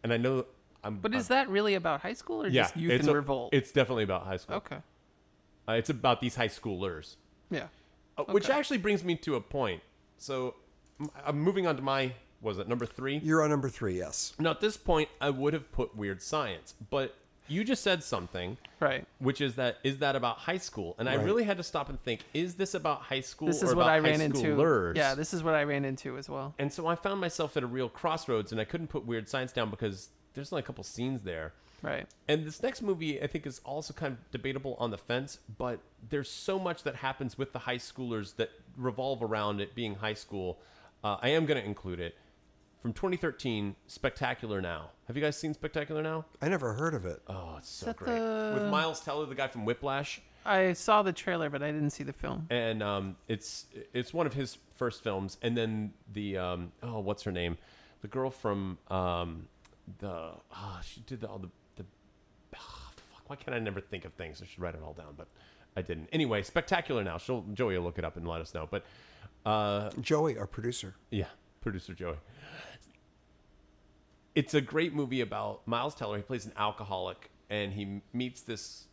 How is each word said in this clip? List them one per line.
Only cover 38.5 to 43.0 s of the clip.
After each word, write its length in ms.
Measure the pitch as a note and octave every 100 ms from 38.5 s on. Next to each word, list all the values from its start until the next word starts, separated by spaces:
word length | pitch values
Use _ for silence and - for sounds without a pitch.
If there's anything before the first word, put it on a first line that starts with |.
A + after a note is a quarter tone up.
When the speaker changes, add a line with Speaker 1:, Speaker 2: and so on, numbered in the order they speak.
| - - -
Speaker 1:
revolve 440 | B2+ A2+ C3+ B2+
around 380 | A2+ G#2+ G#2 G#2
it 140 | G2+
being 220 | - A#2 G2
high 180 | G#2+
school. 460 | G#2+ - G2+ F#2 E2+ - - - _
Uh, 140 | G#2+ G2+
I 100 | A#2+
am 140 | D#3+
gonna 160 | D#3 C#3+
include 380 | G#2 G2+ F#2+ F2
it. 140 | E2+ - _ _ _ _ _ _
From 120 | B2
twenty 240 | A2+